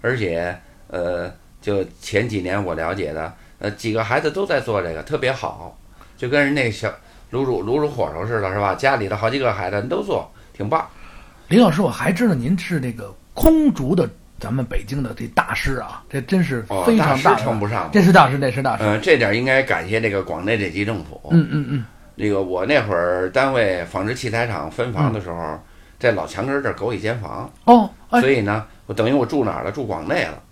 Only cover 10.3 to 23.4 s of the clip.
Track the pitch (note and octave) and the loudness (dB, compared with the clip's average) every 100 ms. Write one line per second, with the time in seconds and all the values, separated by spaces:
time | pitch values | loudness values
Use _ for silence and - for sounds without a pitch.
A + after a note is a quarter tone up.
10.3 | - - - G2+ D#3+ - - - - - | -18 -20 -10 -4 -2 -4 -14 -20 -20 -20
11.3 | - - F#3+ A3+ E3+ F3 A2+ C3+ F3 A#3+ | -20 2 6 6 4 0 0 -2 2 2
12.3 | D3 A#2+ F#3 - E3+ B2+ A#2 G2+ - - | 2 0 -2 0 -4 -4 -8 -12 -18 -18
13.3 | - - D#4+ D4+ F#3 E3 E3+ B2 - - | 2 6 6 4 2 0 2 0 -4 -20
14.3 | - A2+ B2+ A#2+ - G#2 C3+ B2 G#2+ A#2 | -12 -4 -4 -2 -2 -2 -4 -4 -6 -4
15.3 | - - - - C3 G#2+ - - C#3 B2 | -2 -2 -2 -2 -4 -6 -14 -8 -8 0
16.3 | F#3+ D#3 B2+ A2 G2 D3 A3+ D#3 C3+ D3+ | 0 2 -2 -4 0 4 4 4 2 4
17.3 | A#2+ A#2+ A2+ G#2 A2 F2 G#3 F3+ F#3+ C#3 | 2 0 -2 0 -2 0 4 8 8 8
18.3 | C#3 C#3 C3 C3+ A2+ G#2+ G#2+ C#3+ D3 A2 | 4 0 0 -2 0 2 2 4 4 4
19.3 | G#2+ C3 C3 C3+ F2 E2+ A2 A2+ G2 F#2 | 2 2 2 2 -2 0 -2 0 -2 -4
20.3 | D#2+ F#2+ A2+ G2 E2+ G#2 G#2+ D2 C#2+ - | -4 -2 -2 -2 -2 -2 -4 -8 -16 4
21.3 | E3 D3+ D3 C3 C#3 G#2+ - - - G#2 | 4 4 -2 -2 -4 -6 -14 -20 -4 -2
22.3 | G2 F#2+ F#2 G2 D3 G#2+ F2+ F2 F2+ F#2 | 0 0 -2 2 0 2 0 2 0 0
23.3 | G#2+ | 0